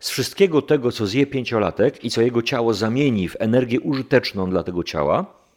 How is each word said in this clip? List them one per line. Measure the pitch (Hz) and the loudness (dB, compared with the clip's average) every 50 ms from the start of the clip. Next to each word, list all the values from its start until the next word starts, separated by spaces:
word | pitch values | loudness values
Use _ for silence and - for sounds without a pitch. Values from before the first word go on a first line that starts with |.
z | - - | -10 -6
wszystkiego | - - 123 - - - 196 180 156 143 | -4 -4 -4 -4 0 0 2 2 2 0
tego, | 139 - 151 143 120 123 | 2 2 0 2 0 -2
co | 113 - 107 | -2 -2 -2
zje | 95 107 139 139 | 0 2 0 0
pięciolatek | - - 131 117 - 117 107 101 85 - - 104 143 - - - | 0 -2 -4 -4 -2 0 0 0 0 2 2 0 0 0 -2 -6
i | 117 | -4
co | - 117 | 0 2
jego | 117 123 117 117 | 2 2 2 0
ciało | 117 - 139 120 117 117 110 | -2 0 -2 0 0 0 0
zamieni | 95 113 110 117 135 147 135 113 101 90 82 | 0 0 0 0 0 2 2 2 0 0 -2
w | - - | -4 -2
energię | 110 113 117 131 127 113 120 - | 0 2 2 2 2 2 0 -2
użyteczną | - 165 139 131 131 - 139 120 - - - 98 92 92 | 0 -2 -2 -4 0 0 2 2 2 0 -2 -4 -2 0
dla | 92 87 | 0 -2
tego | 82 92 87 87 82 | -2 -2 -4 -4 -4
ciała | - - 78 73 73 95 147 196 - - _ _ _ _ | -4 -2 -2 0 2 0 0 -2 -4 -12 _ _ _ _